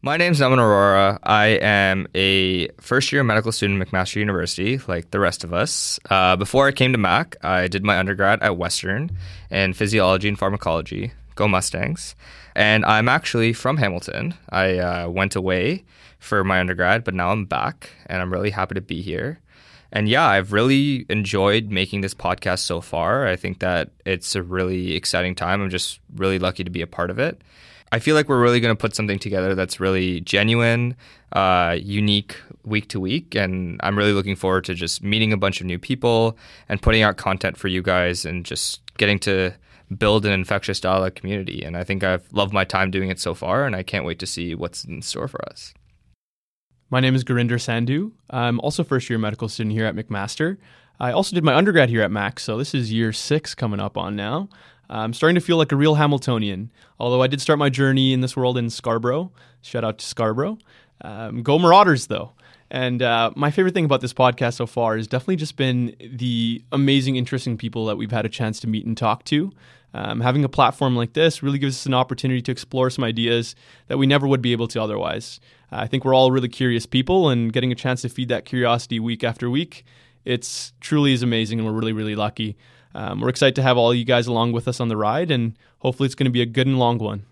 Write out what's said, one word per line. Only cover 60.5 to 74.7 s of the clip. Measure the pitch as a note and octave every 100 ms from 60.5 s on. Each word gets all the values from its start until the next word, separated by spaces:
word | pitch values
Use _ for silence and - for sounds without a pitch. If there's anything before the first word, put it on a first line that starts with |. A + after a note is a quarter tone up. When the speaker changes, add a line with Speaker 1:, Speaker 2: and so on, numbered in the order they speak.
| A3 _ _ _ _
Speaker 2:
Um, | - G#2 A2+ A#2
go | A#2 D3+
Marauders, | F3 F3+ G3 C#3 -
though. | G2 E2+ _ _ _ _
And, | C3 B2+ B2
uh, | B2 A#2 A2+ -
my | C#3+
favorite | D3 F#3
thing | F#3 D#3
about | C3+
this | A#2+
podcast | - B2+ B2 B2
so | A#2+ A#2+
far | - A#2 A2
has | A2
definitely | B2+ B2+ F#3
just | D3+ -
been | C3 B2 A#2+ -
the | A2+ B2 B2 A#2 A#2 A#2 -
amazing, | C#3 C#3 C#3 C3 B2+
interesting | B2 C3 C3 A2+
people | A2+ A2+ A2
that | G#2
we've | G#2+
had | A#2 A2
a |
chance | - A2+ A2
to | A#2
meet | A2 -
and | A2
talk | A2+ G#2 -
to. | D3 F#3+ - - - _
Um, | - G#2 A2+
having | A#2+ C3+
a | C#3
platform | C3+ B2+ - C3+ B2
like | A#2
this | - D#3+ D#3
really | C#3 C#3
gives | C#3 B2+
us | -
an |
opportunity | B2+ B2+ B2+ C3+ B2+
to | B2
explore | B2 - C3 B2+
some | B2+ A#2+
ideas | A2+ A#2 A#2 A#2 - - - _
that | C#3
we | C3+
never | C#3+ C#3
would | C3+
be | A#2+
able | A#2
to | A#2